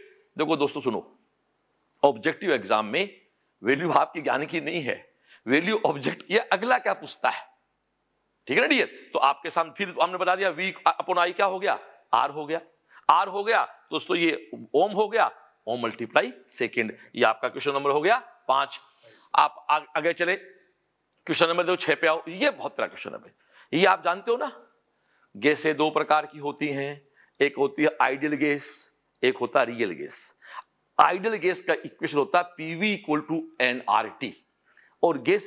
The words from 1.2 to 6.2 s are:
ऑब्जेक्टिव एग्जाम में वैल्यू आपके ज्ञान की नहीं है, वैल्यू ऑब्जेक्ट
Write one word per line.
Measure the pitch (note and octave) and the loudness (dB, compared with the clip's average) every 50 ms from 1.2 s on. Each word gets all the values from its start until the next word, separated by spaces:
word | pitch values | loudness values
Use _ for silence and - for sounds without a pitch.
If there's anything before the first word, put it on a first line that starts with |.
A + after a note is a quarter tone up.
| _ _ _ _ _ _ _ _ _ _ _ _ _ _ _ _ | _ _ _ _ _ _ _ _ _ _ _ _ _ _ _ _
ऑब्जेक्टिव | - C#3+ C3+ - - E3 D#3 - G3+ F3+ | 2 2 2 2 -2 -4 -4 -2 -2 0
एग्जाम | D3 B2 G2 F#2+ A2+ G#2+ G#2+ | 0 0 0 0 0 0 0
में | G#2 A2+ E3+ G3+ G3+ - - _ _ _ _ _ _ _ - | 0 -2 -4 -4 -4 -8 -18 _ _ _ _ _ _ _ -6
वैल्यू | - A2+ C3+ D3 F3 E3 | -2 0 0 0 2 2
आपके | D3+ C#3+ D3+ - - E3 | 2 2 2 0 -4 -6
ज्ञान | C#3+ C3+ B2 C3 D3+ | -2 -2 -2 -2 -2
की | - F3+ E3 | -4 -6 -6
नहीं | C#3+ D3+ F3+ E3+ | -6 -6 -6 -6
है, | C#3+ A#2 G2 - - _ _ _ _ _ - - - | -4 -6 -6 -8 -10 _ _ _ _ _ -20 -10 -2
वैल्यू | A2 C3+ D3+ F3 G3 A3 - - | 0 0 2 2 0 -2 0 0
ऑब्जेक्ट | D3+ D3+ C#3+ B2+ D3 - - | -2 -2 -2 -4 -6 -6 -6